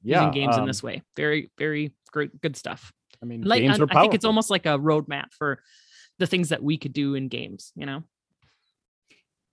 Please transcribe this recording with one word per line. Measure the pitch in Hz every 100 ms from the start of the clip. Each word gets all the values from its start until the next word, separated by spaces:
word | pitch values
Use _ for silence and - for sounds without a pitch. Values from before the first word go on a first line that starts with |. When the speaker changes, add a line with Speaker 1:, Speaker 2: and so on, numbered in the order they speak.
Speaker 1:
yeah, | 104 170 107
Speaker 2:
Using |
games | 139 135 113
in |
Speaker 1:
um, | 107
Speaker 2:
this | -
way. | 139 - - -
Very, | 151 151 - -
very | 151 151 151 - _
great, | 151 143 -
good | 160 131
stuff. | - - - _ _ _
Speaker 1:
I | 120
mean, | 117
Speaker 2:
Like, | 147 226
Speaker 1:
games | 131 -
Speaker 2:
I, |
Speaker 1:
are | 151
Speaker 2:
I | 151
think | 214
it's | 202
Speaker 1:
powerful. | 220
Speaker 2:
almost | 220 220
like | 196 160
a | 143
roadmap | 151 156 147 143 -
for | - 147 135 _ _ _ - - -
the | 180
things | 180 165
that | 156
we | 143 156
could | 143
do | 139 139
in | 135 131
games, | 123 107 98 -
you | - 139
know? | 139 165 _ _ _ _ _ _ _ _ _ _ _ _ _ _